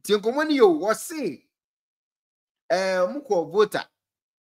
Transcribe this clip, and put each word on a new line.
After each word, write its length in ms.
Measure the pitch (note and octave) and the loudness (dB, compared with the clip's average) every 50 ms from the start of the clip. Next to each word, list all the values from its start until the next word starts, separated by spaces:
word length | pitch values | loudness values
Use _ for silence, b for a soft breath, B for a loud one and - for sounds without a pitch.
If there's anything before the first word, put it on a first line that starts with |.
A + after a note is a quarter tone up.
Nti 120 | - - G3+ | 0 0 -2
nkɔmmɔ 300 | G#3 F#3+ A3+ B3+ D4 D#4 | 0 0 -2 -2 -2 -2
no 40 | D#4 | 0
yɛ 100 | D4+ C4+ | 4 6
o, 180 | A#3 F#3+ E3 D3 | 6 6 6 2
wɔ 160 | F3 G#3+ G#3+ | 0 -2 -2
se, 540 | - - - E4+ D#4 C4 F3+ B2 - _ _ _ _ _ _ _ _ _ _ _ _ _ _ _ _ _ _ _ _ _ _ _ _ _ _ | -2 -4 -12 -10 -8 -8 -8 -8 -10 _ _ _ _ _ _ _ _ _ _ _ _ _ _ _ _ _ _ _ _ _ _ _ _ _ _
eh, 280 | E3 F#3 F#3+ F#3+ F#3 | -2 -2 0 -2 0
ɔmo 280 | F#3 F3+ F#3+ A#3+ D4 C#4+ | 0 -2 -2 -4 -10 -4
kɔ 240 | - G3+ F3 D#3+ C#3+ | -2 -2 -2 -2 0
voter, 340 | D#3+ G#3 G#3+ G3+ - C#3 - _ _ _ _ _ _ _ _ _ _ _ _ | 2 0 0 2 0 -8 -8 _ _ _ _ _ _ _ _ _ _ _ _